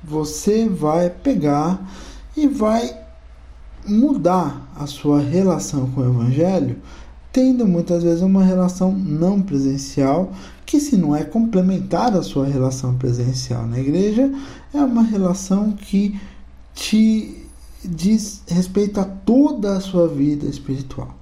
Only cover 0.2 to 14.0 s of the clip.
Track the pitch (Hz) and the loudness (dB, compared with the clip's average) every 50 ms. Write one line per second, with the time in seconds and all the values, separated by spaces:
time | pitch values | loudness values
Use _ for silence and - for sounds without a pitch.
0.2 | 151 151 - - - 208 208 220 226 220 190 160 - 151 156 170 175 175 175 - | -4 -4 -6 -4 0 0 2 2 2 0 0 0 0 0 2 2 2 0 -2 -2
1.2 | - 277 269 196 - 147 143 147 151 165 185 185 190 190 - - - - - - | -2 -2 0 2 2 2 2 2 2 0 -2 -2 -4 -12 -14 -16 -18 -18 -18 -18
2.2 | - - - 311 302 269 - 196 214 214 220 233 240 - - - - - - - | -18 -12 -4 0 2 2 2 2 0 2 2 2 0 -2 -8 -12 -18 -20 -20 -20
3.2 | - - - - - - - - - - - - - - 202 214 254 302 285 220 | -20 -20 -20 -20 -20 -20 -20 -20 -20 -20 -20 -18 -6 0 2 4 4 4 2 2
4.2 | 156 175 180 185 170 143 131 - - - - - 143 143 - - - 147 147 143 | 2 2 2 2 0 -2 -4 -8 -14 -16 -12 -12 -10 -10 -10 -4 0 2 2 2
5.2 | 139 123 143 180 196 190 170 151 - - - 143 127 127 127 135 131 127 127 120 | 2 2 2 2 2 2 2 0 -2 -4 -4 -2 -2 -2 -2 0 0 2 2 2
6.2 | 117 123 127 143 165 180 190 180 147 123 117 - - - - - - - - - | 2 2 2 2 2 2 2 0 0 -2 -4 -8 -10 -18 -20 -18 -20 -20 -20 -20
7.2 | - - - 254 254 262 262 247 240 202 180 170 170 - 175 170 170 170 170 170 | -20 -4 0 2 4 4 4 4 2 2 2 2 0 0 0 0 2 2 2 2
8.2 | 180 190 190 190 190 185 185 185 180 180 180 - 185 185 190 196 190 170 147 151 | 2 2 4 6 4 4 4 4 2 0 0 0 0 0 0 0 -2 -2 0 0
9.2 | 165 180 202 202 185 - 143 139 135 135 135 139 135 - - - 139 135 139 165 | 2 2 2 2 0 0 0 0 0 0 -2 -2 -6 -6 -2 0 2 2 2 0
10.2 | 190 190 - - - - - - - - - 294 294 - - 196 170 147 147 147 | 0 -2 -6 -14 -16 -18 -20 -20 -12 0 0 0 2 2 2 2 2 2 0 0
11.2 | 156 - - 226 226 226 226 190 185 185 190 175 131 127 - 175 220 240 208 180 | -2 -2 0 0 0 2 2 2 2 2 2 0 -2 -2 -2 0 0 2 2 2
12.2 | 147 - - 143 135 139 139 131 127 131 127 - - 127 127 - 131 135 120 120 | -2 0 -2 -2 -2 0 0 0 0 0 -2 -2 -2 -2 -2 0 0 -2 0 0
13.2 | 120 123 131 - - - 123 120 117 117 117 123 135 135 147 175 | 0 -2 -2 -2 -4 -4 -4 -4 -4 -4 -4 -2 -2 0 0 2